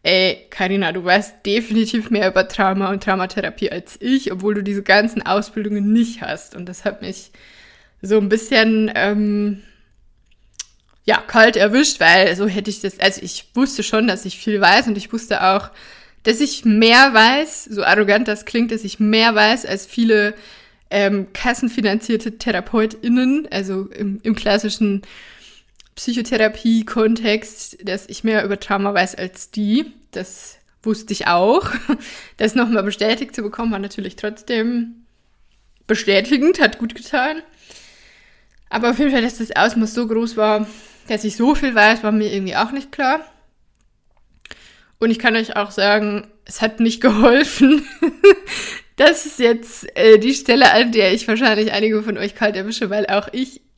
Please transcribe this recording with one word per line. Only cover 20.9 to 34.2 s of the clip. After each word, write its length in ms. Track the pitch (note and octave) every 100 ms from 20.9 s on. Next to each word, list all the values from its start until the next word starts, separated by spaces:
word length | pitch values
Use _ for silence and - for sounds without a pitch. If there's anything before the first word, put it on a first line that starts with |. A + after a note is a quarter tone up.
| G3+ G3 G3+ F#3
kassenfinanzierte 1040 | - B3+ A#3+ A#3+ B3 G#3 G#3+ - A3 A3+ A3+
TherapeutInnen, 1120 | B3 F#3+ G#3+ A3+ A3 A3 B3 B3 B3+ C#4+ D4+
also 360 | F#3+ F#3+ F#3+ G3
im, 320 | - G#3 G3
im 120 | A3+ G#3
klassischen 680 | G#3+ G#3 G#3+ - G#3 G3 - - - - - - _ _ _ -
Psychotherapie-Kontext, 1800 | - A#3+ A#3 A#3 A3 A3 A3+ A3+ A3 A#3+ A3 A3+ A3+ G#3+ - - - -
dass 240 | G3 G3 -
ich 160 | -
mehr 220 | A3 G#3+ G3+
über 140 | G3+
Trauma 340 | - G3+ G3+
weiß 220 | G3 F#3 -
als 340 | F#3 - -
die. 420 | G#3+ G#3 A#3 D#4 - _
Das 480 | - F#3 - - - _ _
wusste 300 | A3 G#3+ -
ich 160 | G3+ -
auch. 440 | F3 G3 D#4 - - - C#4+
<laughs> 400 | - - - -
Das 160 | G#3+
nochmal 300 | A3 A#3+ A3
bestätigt 520 | G3 - G#3+ A3+ B3+ -
zu 60 |
bekommen, 300 | G#3 - A#3
war 80 | G3+
natürlich 360 | G3 - F#3
trotzdem 920 | -